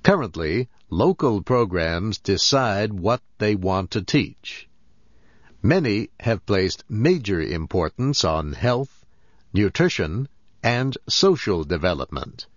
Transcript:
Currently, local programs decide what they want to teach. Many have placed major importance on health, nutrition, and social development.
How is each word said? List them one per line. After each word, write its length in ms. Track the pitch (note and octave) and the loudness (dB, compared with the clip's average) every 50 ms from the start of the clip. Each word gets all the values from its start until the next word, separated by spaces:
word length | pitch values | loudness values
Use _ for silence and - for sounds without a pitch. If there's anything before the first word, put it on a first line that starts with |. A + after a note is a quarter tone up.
| - | 6
Currently, 640 | F#3+ G3+ F3+ C3 F#2 - E2 E2 D2+ E2+ A#2 B2+ - _ - - - | 4 4 4 0 -4 -6 -4 -4 -2 -2 -2 -4 -6 _ -20 -14 -6
local 540 | D#2+ E2+ A#2+ F3 F#3 - - C3 A2 G2+ | 0 2 2 2 2 2 0 0 0 0
programs 760 | - - C3 B2 A#2 F#2+ F2 F2 E2 E2 E2+ E2+ F#2+ A2 G#2 - | 0 0 0 0 2 0 0 -2 0 0 -2 -2 -4 -4 -6 -4
decide 760 | - - G2 F2 - - - C3+ C3 A2+ G2 G2 G#2+ A2 | -2 -2 0 0 0 0 2 2 0 0 0 0 -2 -2
what 300 | G#2 F#2 E2+ G#2+ A#2+ B2+ - - - - | -4 -2 0 0 0 -2 -4 -16 -8 -2
they 180 | G#2+ G#2+ G#2+ | 0 0 0
want 340 | G2 F#2 G2 F#2 F#2+ F#2 F#2 | 0 0 0 0 0 -2 -2
to 100 | - A2 | -4 -6
teach. 680 | F2+ - - D3 G2 - - - - - - - - _ - - - - - - - - - - - - - - - - - - | -2 0 0 0 0 0 -8 -18 -16 -16 -16 -16 -18 _ -20 -20 -20 -20 -20 -20 -20 -20 -20 -20 -20 -20 -20 -20 -20 -20 -14 0
Many 500 | - G2+ D#3+ F#3+ D#3+ A#2+ G2+ G#2+ A2+ - - - | 2 4 4 4 2 2 0 0 -2 -6 -12 -6
have 260 | - A#2 A2+ G2 - | -2 -2 -2 -2 0
placed 380 | - G#2 F#2+ F#2+ F#2 - - - - | 0 2 2 2 0 -2 -6 -10 -8
major 520 | A#2+ G#2+ A#2 D#3+ F#3 E3 A2+ G2+ G2 E2+ | -2 0 2 2 2 2 0 -2 -2 -2
importance 840 | D#2 G1+ E2+ E2 D#2+ - - F#2 E2 D2+ - - B2+ C#3 C#3+ - - | -2 -2 -4 -6 -6 -2 0 0 0 0 -2 -2 -2 -2 0 0 0
on 280 | E2+ D#2 D#2+ D#2 D2 | 0 0 0 -2 -4
health, 520 | C#2 - - B2 B2 B2 C#3 - - - - - - _ - - _ - _ - | -6 -2 0 0 0 0 -4 -6 -12 -20 -20 -20 -20 _ -20 -20 _ -20 _ -4
nutrition, 760 | - G2 G#2 F#2+ - - E3+ F3+ - - F#2 D#2 E2 A2+ C#3 - - - _ - _ - | 0 2 2 2 2 2 2 2 2 -2 -4 -4 -4 -6 -6 -8 -12 -20 _ -20 _ -4
and 340 | - A#2 A#2+ B2 C3 C3+ B2 - - - | -2 0 0 0 -2 -2 -4 -6 -6 -4
social 560 | - - - G3 F3+ C3 - A2 F#2 E2+ D#2 | 0 4 4 4 4 2 0 -2 -2 -2 0
development. 840 | D2 F2 D#2+ D2+ F2+ E2+ C#2 B1 - - C2+ - C2+ - - - _ - | -2 -2 0 0 0 0 0 -4 -6 -6 -8 -8 -10 -12 -18 -20 _ -20